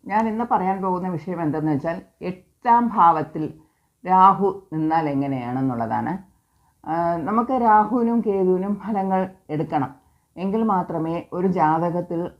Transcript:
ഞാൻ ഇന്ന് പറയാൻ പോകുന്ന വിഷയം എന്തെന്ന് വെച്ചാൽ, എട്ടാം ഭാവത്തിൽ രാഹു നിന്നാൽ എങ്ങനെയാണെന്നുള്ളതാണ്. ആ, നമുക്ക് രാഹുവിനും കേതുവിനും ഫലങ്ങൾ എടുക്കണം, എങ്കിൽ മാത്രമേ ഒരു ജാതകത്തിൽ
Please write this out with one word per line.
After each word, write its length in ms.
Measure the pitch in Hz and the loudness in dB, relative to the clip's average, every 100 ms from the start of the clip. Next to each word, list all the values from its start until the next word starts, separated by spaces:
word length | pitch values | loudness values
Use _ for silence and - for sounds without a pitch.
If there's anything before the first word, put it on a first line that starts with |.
ഞാൻ 200 | - 202 226 | -2 0 0
ഇന്ന് 180 | 214 | -2
പറയാൻ 320 | 240 214 185 190 | -2 0 0 -2
പോകുന്ന 260 | 185 180 180 | -2 -2 -4
വിഷയം 300 | 165 - 170 | -6 -6 -4
എന്തെന്ന് 300 | 160 151 156 | -2 -2 0
വെച്ചാൽ, 260 | 143 165 170 - _ | -2 -2 -8 -12 _
എട്ടാം 640 | 180 185 _ _ 247 233 240 | -12 -12 _ _ 2 2 2
ഭാവത്തിൽ 560 | 190 170 160 151 170 151 - _ _ _ _ | 4 4 4 -2 -6 -8 -8 _ _ _ _
രാഹു 440 | 180 185 190 190 196 - - | 2 6 8 6 0 -2 -8
നിന്നാൽ 340 | 156 156 160 156 | -4 0 0 0
എങ്ങനെയാണെന്നുള്ളതാണ്. 1040 | 139 139 135 120 127 135 120 117 113 117 185 - _ _ _ _ _ | -2 -2 -4 -4 -2 -2 -2 -2 -2 -2 -6 -10 _ _ _ _ _
ആ, 100 | - 165 170 170 | -6 -2 -2 -2
നമുക്ക് 380 | 151 220 240 262 | -2 -2 0 0
രാഹുവിനും 580 | 233 214 208 247 226 233 | 4 4 4 0 0 0
കേതുവിനും 520 | 214 196 185 185 196 | 0 0 2 0 -2
ഫലങ്ങൾ 460 | 196 196 202 190 190 185 - - | -6 -4 -4 0 0 -2 -8 -8
എടുക്കണം, 420 | 151 156 160 131 - _ _ _ | -6 -4 -4 -4 -8 _ _ _
എങ്കിൽ 260 | 165 196 214 | -8 -4 -2
മാത്രമേ 520 | 226 185 175 170 160 170 - | 0 0 -2 -4 -4 -6 -6
ഒരു 140 | 180 185 | -2 -2
ജാതകത്തിൽ 760 | 180 156 160 170 175 175 170 175 | 2 2 2 0 -2 -4 -6 -6